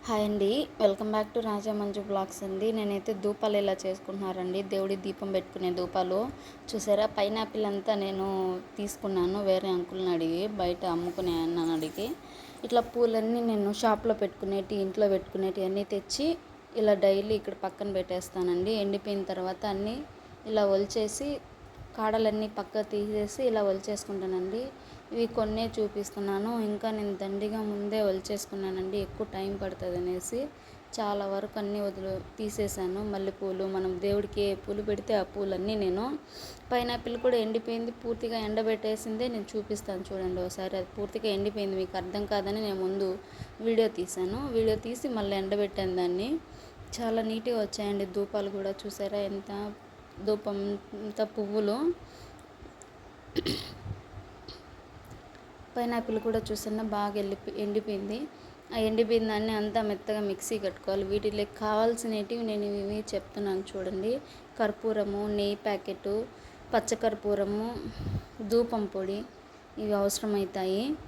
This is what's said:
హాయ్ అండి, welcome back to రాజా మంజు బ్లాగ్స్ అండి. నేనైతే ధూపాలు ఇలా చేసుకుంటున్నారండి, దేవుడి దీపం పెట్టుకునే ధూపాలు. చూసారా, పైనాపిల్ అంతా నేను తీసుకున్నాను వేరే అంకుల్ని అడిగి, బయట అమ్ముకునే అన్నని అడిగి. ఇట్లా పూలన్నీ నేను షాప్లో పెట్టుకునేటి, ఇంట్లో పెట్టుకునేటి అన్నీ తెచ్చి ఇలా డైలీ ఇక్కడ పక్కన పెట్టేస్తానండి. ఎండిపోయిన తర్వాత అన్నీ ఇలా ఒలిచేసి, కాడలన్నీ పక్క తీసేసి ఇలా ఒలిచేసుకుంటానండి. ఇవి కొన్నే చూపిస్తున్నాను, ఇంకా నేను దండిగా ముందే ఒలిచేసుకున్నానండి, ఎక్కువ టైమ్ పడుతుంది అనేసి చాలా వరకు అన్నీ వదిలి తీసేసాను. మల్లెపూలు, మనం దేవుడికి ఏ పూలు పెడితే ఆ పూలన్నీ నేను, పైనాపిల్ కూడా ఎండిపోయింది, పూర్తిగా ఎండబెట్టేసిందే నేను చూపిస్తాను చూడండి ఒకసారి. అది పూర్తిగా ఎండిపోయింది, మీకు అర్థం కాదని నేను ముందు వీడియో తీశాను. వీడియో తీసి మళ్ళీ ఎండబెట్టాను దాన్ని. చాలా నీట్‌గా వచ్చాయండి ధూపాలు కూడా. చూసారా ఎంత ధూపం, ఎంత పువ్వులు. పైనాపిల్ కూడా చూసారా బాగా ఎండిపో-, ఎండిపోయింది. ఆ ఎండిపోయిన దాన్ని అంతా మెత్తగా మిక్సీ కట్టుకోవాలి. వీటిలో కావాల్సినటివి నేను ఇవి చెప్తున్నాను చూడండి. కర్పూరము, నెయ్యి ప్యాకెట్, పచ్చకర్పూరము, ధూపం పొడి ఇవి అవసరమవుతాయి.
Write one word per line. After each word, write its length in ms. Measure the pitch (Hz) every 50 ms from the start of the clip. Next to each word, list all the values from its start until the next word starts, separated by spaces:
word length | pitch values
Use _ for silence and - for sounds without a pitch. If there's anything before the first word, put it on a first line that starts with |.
| - -
హాయ్ 140 | 226 214 208
అండి, 260 | 208 208 208 196 196 226 285 302 - - -
welcome 280 | 226 202 196 196 220 214 214
back 120 | 214 214 214 -
to 60 | 233 226
రాజా 260 | 220 208 202 202 220 214 208
మంజు 220 | 208 202 196 208 196
బ్లాగ్స్ 320 | 208 202 196 190 190 - - 202
అండి. 220 | 190 190 190 208 220 220
నేనైతే 340 | 220 214 202 202 196 190 - 220 190 190
ధూపాలు 340 | 202 208 - - 214 208 202
ఇలా 140 | 202 196 190 190 -
చేసుకుంటున్నారండి, 760 | 190 185 196 - - 196 196 196 190 185 185 180 180 185 196 196 190
దేవుడి 240 | 196 196 190 196 196 190 185
దీపం 260 | 196 190 - 208 196 190
పెట్టుకునే 340 | 190 185 - - 180 185 180 180 175
ధూపాలు. 400 | 180 175 - 190 185 180 185 202 226 262 - - - - - - - -
చూసారా, 340 | - 214 - 214 202 202 214 214 -
పైనాపిల్ 480 | - 202 208 214 220 220 208 - 220 214 202
అంతా 220 | 202 196 190 - 214 202 196
నేను 240 | 196 196 190 190 196 196 190 185 185 180 185 - - -
తీసుకున్నాను 640 | - 202 202 - - - 202 190 180 175 180 190 208 208 196
వేరే 200 | 190 185 196 190 185
అంకుల్ని 340 | 180 175 - 190 190 185 180 175
అడిగి, 260 | 165 165 160 165 175 196 214 208 202
బయట 200 | 185 175 180 175 - 180 170
అమ్ముకునే 400 | 170 175 175 170 - 185 180 170 165 160
అన్నని 300 | 165 170 170 165 165 165
అడిగి. 300 | 156 156 156 151 - 202 247 330 - - - - - - - - - -
ఇట్లా 160 | 226 233 247 233 240 -
పూలన్నీ 500 | 240 240 233 220 226 220 220 233 240 233 233
నేను 220 | 220 208 202 202 208 208
షాప్లో 340 | - 226 214 214 - 226 214 214 208
పెట్టుకునేటి, 540 | 185 - - - 190 196 196 190 - 214 202 196
ఇంట్లో 220 | 190 185 214 214 202 196
పెట్టుకునేటి 480 | 185 190 - - 190 190 190 180 202 190
అన్నీ 180 | 190 190 202 202 - 214
తెచ్చి 340 | 196 - - - - 285 320 330 339 - - - - - - - 233
ఇలా 140 | 220 214 208 190 196
డైలీ 300 | 196 196 196 202 214 220 202
ఇక్కడ 160 | - - 196 - -
పక్కన 240 | 190 - - 202 202 190 185
పెట్టేస్తానండి. 760 | 180 - 185 180 185 - - 190 180 180 175 175 185 208 226 214 202
ఎండిపోయిన 400 | 202 202 202 - 214 202 196 190 185 190
తర్వాత 300 | 185 185 185 185 180 - 208 196
అన్నీ 220 | 196 202 214 233 269 302 - - - - - - - - 214
ఇలా 140 | 214 214 208 196 196
ఒలిచేసి, 540 | 190 202 202 - 226 214 208 214 - 269 285 285 - - - - - - - - - - - -
కాడలన్నీ 500 | - 220 220 214 226 226 214 214 214 214 214 214
పక్క 240 | - 196 - - 214 214 214
తీసేసి 500 | - 208 208 208 214 214 208 202 - - 269 247
ఇలా 120 | 220 214 208 196
ఒలిచేసుకుంటానండి. 880 | 190 196 196 - 208 202 - - 202 196 190 190 185 185 180 190 202 226 254 269 - - - - - - - - -
ఇవి 100 | 233 233 226 233
కొన్నే 280 | 240 220 214 214 220 233 220 -
చూపిస్తున్నాను, 720 | 226 214 202 - 208 202 - - 208 202 196 196 196 208 226 240 233 220
ఇంకా 220 | 208 208 202 - 226 220
నేను 160 | 214 208 202 196 185
దండిగా 380 | 196 196 196 196 208 214 220 220 214 208
ముందే 300 | 208 202 202 208 214 220 214 196
ఒలిచేసుకున్నానండి, 880 | 190 190 190 - 208 202 - - - 196 196 190 190 190 185 190 196 208 196
ఎక్కువ 200 | - - - 220 - -
టైమ్ 200 | 190 190 196 202 196
పడుతుంది 360 | 202 190 - - 185 180 175 180
అనేసి 380 | 180 180 180 180 180 - 233 240 277 302 - - - - - - - - -
చాలా 280 | - 214 208 208 202 202 196
వరకు 260 | 196 196 208 208 - 220
అన్నీ 180 | 208 202 208 208 202
వదిలి 260 | 202 190 190 190 190 190 185 - - - -
తీసేసాను. 600 | 214 208 208 - 208 196 - 202 185 180 185 196 214 214 202
మల్లెపూలు, 520 | 196 196 196 196 - 202 190 190 185 190 190 190
మనం 160 | 190 190 185 185 175 190
దేవుడికి 360 | 202 202 208 202 202 - 208 202 202
ఏ 20 | 196 190 -
పూలు 180 | - 202 208 208 214
పెడితే 260 | 208 202 202 - 220 202
ఆ 20 | 185 - -
పూలన్నీ 420 | 202 202 196 190 - 190 208 220 214 202
నేను, 220 | 185 180 196 220 254 302 294 - - - - - - - - - - 247
పైనాపిల్ 420 | 240 240 240 240 233 - 240 233 233 240
కూడా 140 | 254 247 233 220
ఎండిపోయింది, 480 | 220 220 226 220 - 233 226 233 233 233 - -
పూర్తిగా 340 | 226 233 226 - 226 226 226 214 208
ఎండబెట్టేసిందే 800 | 214 220 220 226 220 214 220 214 220 214 - 233 220 220 247 247 240
నేను 160 | 226 202 - -
చూపిస్తాను 520 | 220 208 - 214 208 - - 196 185 190 -
చూడండి 280 | 196 190 185 185 185 185 180
ఒకసారి. 280 | 180 - - 190 190 - 190
అది 80 | 185 - -
పూర్తిగా 320 | - 202 202 - 220 214 220 202
ఎండిపోయింది, 400 | 196 202 208 208 214 202 196 190 190
మీకు 160 | 185 180 - 190 180
అర్థం 220 | 180 185 202 208 196 214
కాదని 280 | 202 190 196 202 220 220
నేను 120 | 208 196 190 185
ముందు 240 | 185 190 196 196 190 185 196 - - - - - - - - 220
వీడియో 220 | 226 226 220 226 220 220 -
తీశాను. 400 | 180 180 - 190 185 185 208 240 285 277 240
వీడియో 200 | 226 220 220 214 214 -
తీసి 220 | 226 240 247 - 285 240
మళ్ళీ 180 | 220 202 202 202 196
ఎండబెట్టాను 540 | 190 190 208 208 202 196 196 - 190 185 180 180
దాన్ని. 280 | 180 175 180 185 208 254 311 330 - - - - - - - - - - - -
చాలా 240 | 233 226 226 226 226 220
నీట్‌గా 280 | 220 226 220 247 240 226 208
వచ్చాయండి 420 | 202 - - 208 202 202 202 196 185 180 202
ధూపాలు 320 | 202 202 - 208 202 196 196
కూడా. 160 | 196 196 196 196 196 -
చూసారా 380 | 208 202 - 202 196 202 208 202 196
ఎంత 200 | 196 196 196 - 202 202 208 - 208 - - - - - - - - - 202
ధూపం, 300 | 214 214 208 - 214 202 202 196 202 202 196 - - - 202 214
ఎంత 140 | 214 202 - 220 214 -
పువ్వులు. 420 | - 208 196 208 220 214 202 208 254 302 339 349 - - - - - - - - - - - - - - - - - - - - - - - - - - - - - - - - - - - - - - - - - - - - - - - - - - - - - - - - - - - - - - - - - - - - - - - - - - - -
పైనాపిల్ 420 | 247 240 240 240 233 233 233 220 220 214
కూడా 140 | 233 220 226 220
చూసారా 360 | - 214 208 - 220 214 220 220 214 208
బాగా 220 | 208 208 208 202 208
ఎండిపో-, 320 | 202 196 202 - - - - - 208
ఎండిపోయింది. 540 | 208 202 220 208 220 208 190 202 202 208 247 294 302 - - - - - - - - -
ఆ 40 | 226 220
ఎండిపోయిన 380 | 220 220 220 233 214 233 226 220 220
దాన్ని 220 | 214 208 214 220 220 214
అంతా 200 | 208 214 202 226 220 214
మెత్తగా 320 | 202 196 - - 214 214 208 202
మిక్సీ 260 | 190 - - - 226 214 202
కట్టుకోవాలి. 420 | 190 180 - - - 190 196 202 190
వీటిలో 340 | 202 208 202 214 208 208 208 208 - -
కావాల్సినటివి 840 | 214 214 214 214 226 233 233 233 - 226 220 214 202 202 233 233 233 220
నేను 160 | 214 208 202 208 202 202
ఇవి 180 | 196 202 208 214 214 - -
చెప్తున్నాను 500 | 190 - - - 208 208 196 190 190 196 -
చూడండి. 400 | - 196 185 185 202 190 190 220 247 285 277 - - - - - - -
కర్పూరము, 600 | 226 208 214 - - 226 214 214 202 202 202 202 208 208 208
నెయ్యి 200 | 208 202 202 202 202 -
ప్యాకెట్, 440 | 214 202 185 - - 190 - - 196 202 220 240 254 - - - - - - - - -
పచ్చకర్పూరము, 920 | 226 220 - 226 214 233 226 208 208 - 208 208 196 202 202 202 208 220 233 240 - - 220 220 - - - - - - - - - 220 196
ధూపం 320 | 220 233 240 233 233 220 208 190 -
పొడి 240 | 190 190 190 196 208 240 - - - - - - - - - - - 220
ఇవి 120 | 208 208 202
అవసరమవుతాయి. 800 | 202 202 202 - - 214 202 202 196 180 - 196 185 190 190 202 240 277 311 311 -